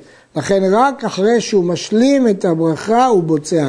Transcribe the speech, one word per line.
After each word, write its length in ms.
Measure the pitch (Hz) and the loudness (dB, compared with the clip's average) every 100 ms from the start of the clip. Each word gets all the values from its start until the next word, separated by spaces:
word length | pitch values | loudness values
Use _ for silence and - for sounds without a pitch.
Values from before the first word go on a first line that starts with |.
| - - _ 156 | -20 -20 _ -6
לכן 380 | 131 196 190 | -2 0 2
רק 300 | 208 277 269 | 2 2 -2
אחרי 360 | 214 - 202 233 | -6 -2 0 0
שהוא 240 | - 202 | 0 0
משלים 640 | 175 165 - 214 262 277 240 | 0 -4 -2 2 2 2 2
את 160 | 196 | 0
הברכה 640 | 190 160 160 147 196 226 254 | -2 0 -2 -2 0 2 2
הוא 160 | 208 | 2
בוצע, 460 | 160 156 151 165 | 0 -2 -2 -2